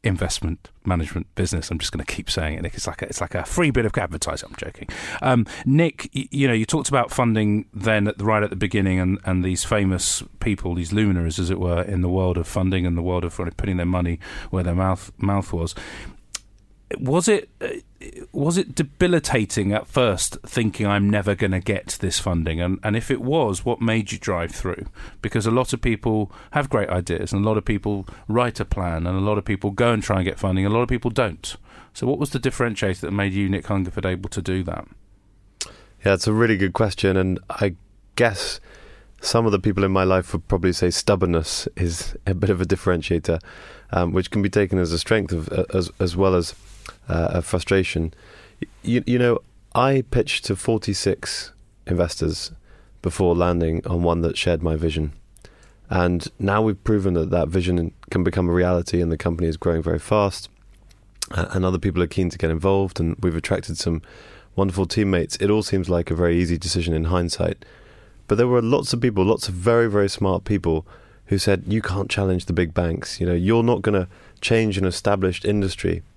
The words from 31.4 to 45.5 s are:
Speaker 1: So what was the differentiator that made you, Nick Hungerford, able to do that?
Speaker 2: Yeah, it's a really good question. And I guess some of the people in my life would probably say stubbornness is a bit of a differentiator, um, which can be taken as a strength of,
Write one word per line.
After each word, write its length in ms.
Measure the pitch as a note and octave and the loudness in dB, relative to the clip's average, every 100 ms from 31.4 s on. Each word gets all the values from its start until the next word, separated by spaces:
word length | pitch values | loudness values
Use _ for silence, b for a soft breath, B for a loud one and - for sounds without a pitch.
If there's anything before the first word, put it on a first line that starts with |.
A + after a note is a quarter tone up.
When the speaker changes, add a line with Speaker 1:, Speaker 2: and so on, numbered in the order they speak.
| - - B B B | -12 -14 B B B
Speaker 1:
So 140 | - B2 | -6 -2
what 120 | - | -2
was 120 | C#3 | -2
the 100 | C3+ | -2
differentiator 600 | B2+ - A#2+ G#2+ G2+ F#2 | -2 0 -2 0 -2 -2
that 100 | D2+ | -4
made 240 | G2+ G2 | 0 0
you, 160 | F#2+ G2 | 0 0
Nick 160 | G2 - | -2 0
Hungerford, 400 | G2+ F2+ - F#2 | -2 -2 -4 -4
able 240 | F2+ F#2+ | -4 -6
to 100 | - | -6
do 220 | F2 F#2 | -4 -4
that? 260 | F2 D#2 - - - - _ _ _ _ B B B B G#2+ | -4 -8 -12 -20 -20 -20 _ _ _ _ B B B B 2
Speaker 2:
Yeah, 80 | |
it's 120 | F#2+ - | 2 4
a 60 | |
really 240 | G#2+ A#2 G#2 | 4 4 4
good 160 | F#2+ | 2
question. 460 | - A2 - G2 F#2+ | 2 0 2 2 2
And 200 | F#2 F2+ - | 2 -2 -6
I 240 | - G2+ F2 _ _ _ - | -2 -2 -2 _ _ _ 2
guess 440 | A#2+ G2+ - - B B B B B B | 2 2 -8 -10 B B B B B B
some 240 | - A#2 | 0 2
of 80 | A2+ | 4
the 60 | G2+ | 4
people 260 | G#2+ F#2+ | 2 2
in 80 | G2 | 2
my 120 | F#2+ | 4
life 280 | F#2 F#2 F2+ | 4 2 0
would 160 | E2 - | -6 -2
probably 240 | F#2+ F2+ | 2 2
say 160 | F2 F2+ | 2 0
stubbornness 800 | - - G2 F2+ E2 D#2+ - - - | 0 2 2 4 2 0 -6 -8 -2
is 400 | F2 E2 - - - | -2 -2 -6 -6 -4
a 60 | |
bit 160 | F#2 G2+ | 0 2
of 140 | F2+ | 2
a 20 | |
differentiator, 800 | F2+ F#2+ - F2 - E2 - D#2+ B B B B B | 2 0 2 0 2 -2 0 -2 B B B B B
um, 220 | F#2 F2 | 0 2
which 180 | F2+ F#2 | 0 0
can 100 | G#2 | 0
be 80 | G2 | 2
taken 300 | G#2 G2 F#2+ | 2 2 2
as 120 | E2+ | 2
a 80 | E2 | 0
strength 340 | - A2+ G2 | 2 0 2
of, 180 | E2+ D#2+ | -4 -2